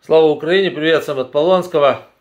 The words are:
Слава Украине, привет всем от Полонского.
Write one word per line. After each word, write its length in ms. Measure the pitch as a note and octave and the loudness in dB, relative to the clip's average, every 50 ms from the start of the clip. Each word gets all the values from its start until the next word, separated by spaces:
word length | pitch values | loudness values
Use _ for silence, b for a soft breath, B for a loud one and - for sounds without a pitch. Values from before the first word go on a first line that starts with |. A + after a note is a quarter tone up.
| _ - | _ 2
Слава 160 | D#3+ D#3+ D#3+ | 2 4 4
Украине, 460 | D#3 D3+ D3 D3 D#3 F3+ G3 G3 F3 | 4 0 -2 -2 -2 0 0 0 -2
привет 320 | - D3 D3+ D#3+ E3 D3 - | -4 -4 -2 0 0 0 -2
всем 160 | - C#3+ C3 | -4 -6 -6
от 100 | B2+ B2+ | -6 -4
Полонского. 760 | - D3 D3+ F3 F#3 F#3 E3+ F3 - D3+ C#3+ C3+ B2 G#2 - _ _ _ | -2 -2 0 2 0 0 -2 -2 -2 2 2 2 0 -2 -8 _ _ _